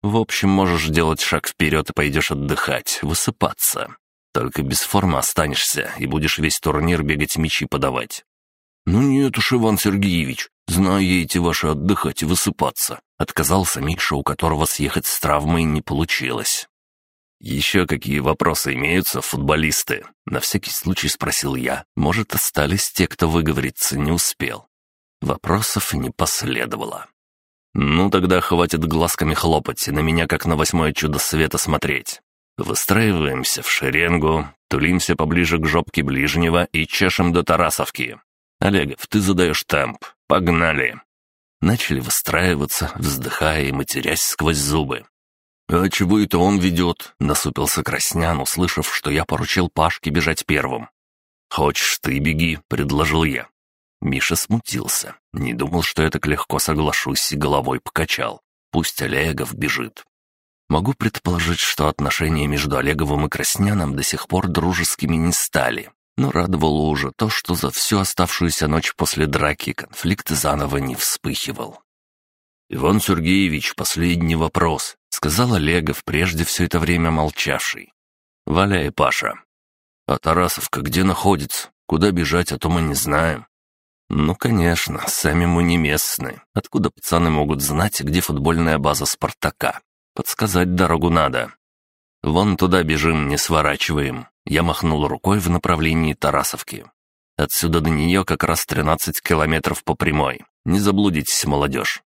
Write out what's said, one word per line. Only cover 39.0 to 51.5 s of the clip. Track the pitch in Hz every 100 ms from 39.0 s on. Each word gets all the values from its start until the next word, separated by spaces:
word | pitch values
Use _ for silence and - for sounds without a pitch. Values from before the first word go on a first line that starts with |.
| -
ты | 107
задаёшь | 95 90 87 73
темп. | - 78 64 - - _ _
Погнали!» | 73 87 82 85 73 64 - - _ _ _ _ _
Начали | 87 117 - 69
выстраиваться, | 60 - - 80 92 80 71 - 80 -
вздыхая | 85 67 62 - 78 78 69
и |
матерясь | 69 67 - 80 80
сквозь | - - 78 76
зубы. | 71 78 69 62 - _ _ _ _ _ _
«А | 85 95
чего | - 92 107
это | 104 87
он | 92 101
ведёт?» | 92 82 87 85 - _
насупился | 73 73 78 65 73 -
Краснян, | - 67 - 85 82 80
услышав, | 67 - 90 - 76
что | - 73
я | 73 80
поручил | 78 - - 87
Пашке | - 80 - 80
бежать | 76 78 78 -
первым. | 73 67 62 57 _ _ _ _ _
«Хочешь, | _